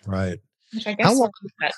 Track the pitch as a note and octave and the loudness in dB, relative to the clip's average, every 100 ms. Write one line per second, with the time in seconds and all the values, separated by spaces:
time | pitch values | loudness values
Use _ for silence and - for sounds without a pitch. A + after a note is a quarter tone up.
0 | G2+ F#2+ F#2 F2 _ _ _ A3 G#3+ G#3 | -4 -2 -2 -4 _ _ _ -8 -4 2
1 | F3+ C4 A3 - G3 - D3+ | 4 4 2 -2 -16 -6 -6